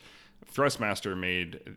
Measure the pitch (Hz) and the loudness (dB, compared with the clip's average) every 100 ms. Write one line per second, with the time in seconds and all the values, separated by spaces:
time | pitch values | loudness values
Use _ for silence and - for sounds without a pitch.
0 | - - - - - - 139 - 107 98 | -18 -20 -20 -20 -6 2 2 4 0 0
1 | 104 92 92 90 85 - - | -2 -2 0 0 0 -6 -14